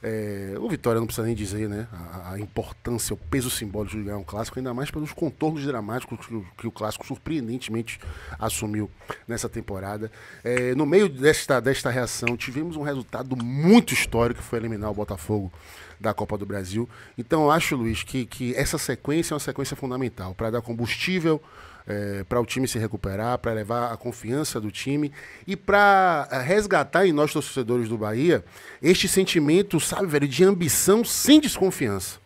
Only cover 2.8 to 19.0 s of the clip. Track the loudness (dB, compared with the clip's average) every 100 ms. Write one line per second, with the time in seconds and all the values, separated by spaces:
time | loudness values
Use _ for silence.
2.8 | -6 -4 -4 -6 -4 -2 -2 -4 -6 -6
3.8 | -6 -6 -8 -8 -8 -8 -6 -6 -6 -4
4.8 | -6 -6 -8 -4 -6 -2 -2 -2 -4 -4
5.8 | -4 -6 -6 -12 -8 -10 -10 -8 -10 -4
6.8 | -6 -6 -10 -10 -6 -4 -4 -6 -4 -4
7.8 | -4 -10 -12 -14 -12 -6 -4 -2 -4 -2
8.8 | -4 -8 -14 -14 -8 -6 -4 -6 -8 -8
9.8 | -8 -6 -8 -12 -20 -10 -2 -2 0 0
10.8 | 4 4 4 4 4 4 2 2 2 0
11.8 | 0 -2 -2 -4 -4 -4 -6 -6 -6 -4
12.8 | -4 -4 -6 -8 -6 -4 -2 2 8 8
13.8 | 8 0 0 2 2 0 -6 -6 -4 -6
14.8 | -6 -6 -6 -8 -2 -2 -2 -10 -20 -20
15.8 | -20 -6 -4 -2 -4 -4 -4 -6 -4 -4
16.8 | -6 -8 -20 -12 -2 4 6 6 4 0
17.8 | -2 -4 -4 -6 -6 -6 -4 0 0 -2
18.8 | -4 -6